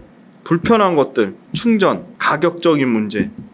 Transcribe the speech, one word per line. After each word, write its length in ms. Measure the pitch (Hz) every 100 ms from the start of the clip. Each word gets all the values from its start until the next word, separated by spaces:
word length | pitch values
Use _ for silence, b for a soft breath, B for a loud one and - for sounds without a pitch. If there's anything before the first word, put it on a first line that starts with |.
| - - - -
불편한 500 | - 165 - 226 196
것들, 400 | 160 131 131 101 - -
충전, 540 | - 233 220 180 101 - -
가격적인 720 | - 151 170 170 170 151 131
문제, 420 | 113 107 104 101 - -